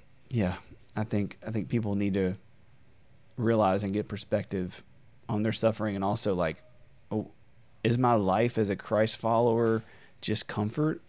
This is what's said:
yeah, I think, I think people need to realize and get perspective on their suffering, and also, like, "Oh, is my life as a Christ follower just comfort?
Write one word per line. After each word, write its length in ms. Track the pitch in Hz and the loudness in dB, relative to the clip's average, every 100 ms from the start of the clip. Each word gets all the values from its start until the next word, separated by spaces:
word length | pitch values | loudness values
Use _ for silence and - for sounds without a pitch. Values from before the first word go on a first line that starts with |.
| - - - | -20 -20 -6
yeah, 260 | 120 92 90 - - - - | 0 0 -2 -10 -20 -12 -6
I 80 | |
think, 340 | 107 104 98 - - | -2 -2 -2 -6 -8
I 60 | |
think 180 | 113 - | -6 -2
people 260 | 120 104 101 | -2 -2 -2
need 180 | 101 98 | 0 2
to 200 | 92 92 - - - - - - - - - - | 0 -2 -10 -20 -20 -20 -20 -20 -20 -20 -16 -4
realize 460 | 113 113 98 98 | 0 4 4 2
and 100 | 101 | 0
get 140 | 104 - | -2 -4
perspective 760 | 101 - 104 - 95 90 - - - - - - | -6 -2 -2 -2 -4 -6 -8 -18 -20 -20 -18 -6
on 140 | 107 | -2
their 80 | 110 | -2
suffering, 420 | 107 113 107 107 98 | 2 0 0 -4 -2
and 80 | |
also, 300 | 98 104 107 90 | -2 -2 -2 0
like, 260 | 82 - - - - - - | -2 -4 -12 -20 -20 -20 -8
"Oh, 200 | 107 - - - - - - | -6 -6 -12 -20 -20 -20 -4
is 140 | 113 120 | 0 2
my 160 | 123 | 4
life 440 | 117 95 98 120 113 | 4 4 2 2 2
as 120 | 101 | 0
a 60 | 95 | -2
Christ 420 | - 107 113 - | 0 2 2 0
follower 680 | 113 113 120 113 113 110 - - - - | 0 2 2 2 2 0 -2 -20 -20 -12
just 260 | - 107 - | -4 -4 -2
comfort? 540 | - 104 156 151 - | -4 -4 0 -2 -2